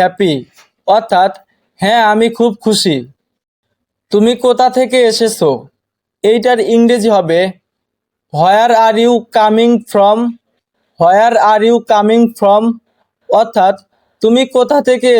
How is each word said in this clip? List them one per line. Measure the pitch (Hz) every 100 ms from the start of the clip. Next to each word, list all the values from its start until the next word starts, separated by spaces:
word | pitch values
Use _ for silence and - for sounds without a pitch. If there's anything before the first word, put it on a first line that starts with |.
happy | 180 180 185 139 - _ _ _ - 214
অর্থাৎ, | 220 180 190 - _ _ _ -
"হ্যাঁ, | 196 233 214
আমি | 214 233 233
খুব | 233 202 220
খুশি।" | 208 185 139 127 _ _ _ _ _ _ _ _ _ -
"তুমি | 208 226 240 254
কোথা | 240 254 254
থেকে | 247 254 233
এসেছো?" | 220 226 214 156 123 - _ _ _ _ -
এইটার | 208 233 247 240 202 233
ইংরেজি | 233 240 226 202
হবে, | 165 170 185 - _ _ _ _ _ _ -
"Where | 147 175 208 240 226 226
are | 214 240
you | 233 233 226
coming | 214 220 233 240 -
from?" | 202 202 220 240 233 _ _ _ _ _ -
Where | 170 196 233 226 214
are | 214 226
you | 233 233
coming | 214 208 233 233 -
from | 202 208 233 226 _ _ _ _ -
অর্থাৎ, | 202 226 202 190 196 _ _ _ -
"তুমি | 220 240 254 254
কোথা | 247 294 254
থেকে | 254 247